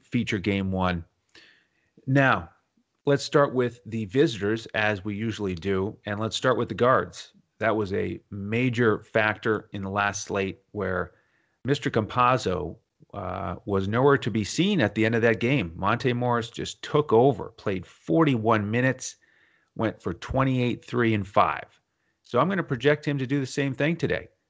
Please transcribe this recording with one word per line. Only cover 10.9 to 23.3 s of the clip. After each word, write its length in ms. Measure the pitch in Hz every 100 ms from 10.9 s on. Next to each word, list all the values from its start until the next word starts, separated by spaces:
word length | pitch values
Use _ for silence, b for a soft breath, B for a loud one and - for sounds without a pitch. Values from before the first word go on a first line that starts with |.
| 90 87 _ _ _ _ _
Mister 260 | 120 139 139
Campazzo, 880 | 117 101 123 123 127 98 90 82 - _ _ _
uh, 420 | 98 90 92 92 87
was 240 | - 98 98
nowhere 300 | 117 139 135
to 120 | 127
be 140 | 110
seen 360 | 101 - 185 196
at 140 | 104
the 120 | 110 110
end 80 |
of 80 | 117
that 180 | 117 104
game. 320 | 117 143 87
Monte 380 | 82 95 123 131
Morris 380 | 120 123 117 117
just 320 | - - -
took 300 | - 147 147
over, 360 | 110 135 95 - -
played 300 | 107 95 -
forty-one 840 | - - 165 156 123 107 110 101
minutes, 460 | 117 131 127 - - b b b b b
went 260 | - 110 -
for 100 | 104
twenty-eight, 720 | 85 - 127 135 127 123 -
three, 300 | - 127 117
and 120 | 107 95
five. 540 | - 85 69 - _ _ _ _ _
So 160 | - 120
I'm 100 | 160
gonna 140 | 190
project 440 | 139 127 143 151 151
him 100 | 143
to 80 |
do 140 | 127